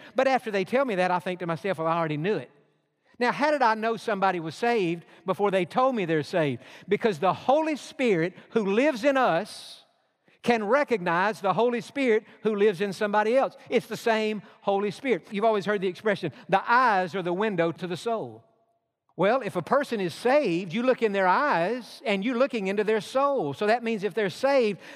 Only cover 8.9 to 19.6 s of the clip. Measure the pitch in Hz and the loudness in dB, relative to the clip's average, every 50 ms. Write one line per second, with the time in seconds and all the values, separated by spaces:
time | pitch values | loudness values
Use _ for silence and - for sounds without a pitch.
8.9 | 277 208 233 294 269 269 247 196 160 170 208 - - - - - - - - _ | 0 2 0 2 2 4 2 2 2 0 -2 -6 -10 -18 -18 -18 -20 -20 -20 _
9.9 | _ _ _ _ _ _ _ _ _ _ - - 240 226 208 196 247 285 285 - | _ _ _ _ _ _ _ _ _ _ 0 0 0 2 2 2 2 2 2 2
10.9 | 247 196 175 175 165 175 190 214 208 - 196 190 165 202 233 247 240 233 - - | -2 0 0 2 2 2 2 0 -2 0 0 0 2 2 2 2 0 -2 -6 -6
11.9 | - 277 269 240 214 226 - - - - - 220 214 202 202 220 190 160 208 202 | -4 0 2 2 2 2 0 -4 -10 -6 -4 -2 2 4 4 2 2 2 -2 -4
12.9 | 180 - 214 202 202 208 214 220 240 269 240 175 - - - - - 226 - - | -2 -2 -2 0 0 0 2 2 2 2 2 0 -2 -8 -6 -2 -2 -2 0 -2
13.9 | 220 - - 233 220 220 214 214 214 202 - - - _ - 202 196 196 202 208 | -8 -4 0 0 2 2 0 -2 -4 -6 -10 -14 -20 _ -2 0 0 0 0 -2
14.9 | - - - 269 214 160 - - 220 196 220 226 214 202 170 196 208 202 180 185 | -4 -4 -2 -2 -2 -2 -2 -6 -4 0 2 2 2 2 0 -2 -2 0 -2 -4
15.9 | 175 - - 220 196 - 190 147 - - - - 175 190 220 - 233 254 262 233 | -4 -2 -2 -2 -2 0 -4 -6 -8 -10 -2 0 0 0 2 2 4 4 4 4
16.9 | 202 185 185 165 160 196 170 180 175 185 214 220 196 165 165 170 160 165 185 170 | 4 2 0 -2 -4 -4 -4 -2 -2 -2 -2 0 0 0 0 0 -2 -4 -8 -8
17.9 | 175 - - 233 226 214 147 120 107 110 - _ _ _ _ _ _ _ _ _ | -8 -6 -4 -4 -4 -4 -6 -8 -12 -18 -20 _ _ _ _ _ _ _ _ _
18.9 | _ _ _ _ _ - 180 196 240 269 214 196 - 180 | _ _ _ _ _ 0 2 2 2 0 -2 -4 -6 -6